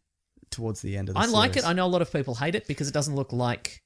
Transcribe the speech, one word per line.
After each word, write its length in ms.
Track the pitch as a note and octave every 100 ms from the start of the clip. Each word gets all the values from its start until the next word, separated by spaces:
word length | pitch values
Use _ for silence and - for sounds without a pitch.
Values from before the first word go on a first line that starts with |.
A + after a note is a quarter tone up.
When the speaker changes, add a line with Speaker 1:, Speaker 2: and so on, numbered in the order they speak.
| _ _ _ _ -
Speaker 1:
towards 300 | - A2+ G#2
the 140 | - G2
end 140 | G2
of 60 | F#2+
the 60 |
Speaker 2:
I 40 | A3+
like 280 | G#3+ A3+ C#4
Speaker 1:
series? 100 | E3+
Speaker 2:
it. 40 |
I 40 |
know 120 | F3+ F#3
a 20 |
lot 140 | F3
of 120 | E3+
people 220 | D3+ B2+ A#2
hate 200 | D3 G3+
it 100 | -
because 220 | D3 C#3+
it 60 |
doesn't 220 | D3 C#3+ C#3
look 180 | C3
like 480 | B2 A#2+ A2+ - -